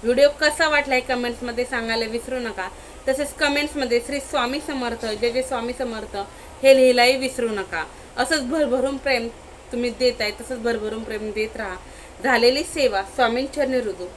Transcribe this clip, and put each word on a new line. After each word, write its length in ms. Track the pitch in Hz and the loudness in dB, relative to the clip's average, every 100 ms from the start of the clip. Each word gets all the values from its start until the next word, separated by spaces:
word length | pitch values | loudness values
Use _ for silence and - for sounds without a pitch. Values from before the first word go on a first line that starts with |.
व्हिडिओ 260 | 226 247 285 285 | 4 6 6 6
कसा 280 | 302 - 320 | 0 4 4
वाटला 260 | 294 277 254 | 4 2 0
हे 60 | |
कमेंट्समध्ये 640 | 254 247 240 233 247 233 247 | 2 -2 -2 -4 -6 -4 -2
सांगायला 400 | 247 226 226 220 | -2 -2 -2 -2
विसरू 340 | 226 247 254 | -4 -4 -4
नका. 300 | 233 196 190 - - - - | -4 -6 -8 -10 -18 -6 -2
तसेच 260 | 269 285 | 0 -2
कमेंट्समध्ये 680 | - 294 285 294 294 254 240 240 | 0 2 2 0 -2 2 2 0
"श्री 140 | 277 | -6
स्वामी 400 | 269 285 240 285 - | -2 -2 0 -2 -4
समर्थ", 380 | 269 240 233 226 | -4 -4 -4 -6
"जय 240 | 208 240 | -2 0
जय 120 | 233 | 0
स्वामी 320 | 254 254 233 | -2 -4 -4
समर्थ" 440 | 247 254 220 190 202 202 - - - | -4 -4 -4 -8 -8 -8 -12 -18 2
हे 120 | 269 269 | 6 8
लिहायलाही 400 | 254 247 247 269 | 6 6 4 4
विसरू 340 | 254 - 233 | 0 -2 -2
नका. 340 | 214 185 170 156 - - - | -2 -4 -6 -8 -12 -16 -4
असंच 240 | 254 311 247 | 0 0 0
भरभरून 480 | 311 285 254 262 269 | 0 2 2 0 -2
प्रेम 300 | 277 247 233 - - - - | 0 0 -2 -10 -20 -20 -10
तुम्ही 180 | 240 247 | -4 -4
देताय, 420 | 233 254 240 214 | 2 0 2 -4
तसंच 280 | 214 233 247 | -4 -8 -4
भरभरून 440 | 233 226 214 220 | -2 -2 -4 -6
प्रेम 280 | 220 214 214 | -8 -6 -6
देत 260 | 208 220 - | -4 -4 -4
राहा. 180 | 202 185 - - - - | -8 -8 -12 -18 -18 -4
झालेली 400 | 285 240 240 269 | 2 6 6 4
सेवा 380 | 339 330 262 196 | -2 2 2 2
स्वामींचरणी 800 | 196 - 233 240 269 294 269 254 | -4 2 2 2 -2 -2 0 0
रुजू. 240 | 220 180 180 | -2 -6 -10